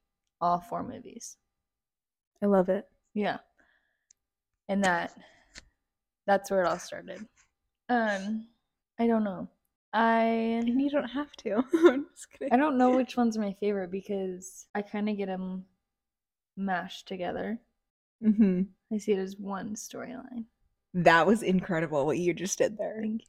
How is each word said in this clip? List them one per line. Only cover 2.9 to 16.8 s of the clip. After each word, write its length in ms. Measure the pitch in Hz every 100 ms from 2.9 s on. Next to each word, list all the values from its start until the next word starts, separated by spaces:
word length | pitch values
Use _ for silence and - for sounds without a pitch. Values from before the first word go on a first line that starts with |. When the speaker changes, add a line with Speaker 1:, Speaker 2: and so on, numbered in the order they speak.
| _ _
Speaker 1:
Yeah. 260 | 208 196 160 - _ _ _ _ _ _ _ _ _ _ _ -
And 140 | 202
that, 280 | 190 175 175 - - _ _ - - _ _ _ _ _ -
that's 240 | 196 196
where 140 | 196
it 40 | 175
all 120 | 175
started. 460 | - - 175 185 214 _ _ _ _ _ -
Um, 580 | 247 220 196 196 220 226 _ _ _ _ -
I 80 | 233
don't 160 | 220
know. 260 | 214 175 180 _ _ _ _
I 280 | 208 226 226
Speaker 2:
And 580 | 226 226 226 233 233 240
you 80 | 277
don't 140 | 285 247
have 220 | 247 294 -
to. 260 | 220 202 262
<laughs> 40 |
I'm 320 | 330 330 262 302
just 180 | - -
kidding. 220 | - -
Speaker 1:
I 40 | 240
don't 200 | 302 254
know 140 | 254 254
which 220 | 247 -
one's 200 | 233 220
my 160 | 208 196
favorite 320 | 208 202 180
because 760 | 190 190 202 190 180 185 - -
I 80 | 208
kinda 320 | 202 214 208
get 160 | 208 190
'em 360 | 185 185 185 185 _ _ _ _ _ _ _ _ -
mashed 500 | 196 180